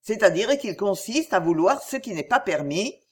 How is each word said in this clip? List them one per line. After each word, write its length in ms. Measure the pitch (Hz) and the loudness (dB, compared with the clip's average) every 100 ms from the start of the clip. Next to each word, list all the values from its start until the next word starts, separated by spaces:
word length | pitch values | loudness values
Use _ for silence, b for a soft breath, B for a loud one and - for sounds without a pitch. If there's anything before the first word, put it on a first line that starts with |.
c'est-à-dire 560 | - 214 202 165 233 277 | -4 4 4 4 2 0
qu'il 200 | 226 170 | 0 -4
consiste 560 | 202 185 - 262 320 | -2 -2 -2 -4 0
à 80 | 190 | 0
vouloir 420 | 165 165 180 277 | 2 2 2 2
ce 140 | - 269 | -4 -8
qui 160 | 254 | -6
n'est 100 | 170 | -8
pas 160 | 143 254 | 0 0
permis, 580 | - 151 143 156 220 - _ | 0 -2 -2 -2 -4 -8 _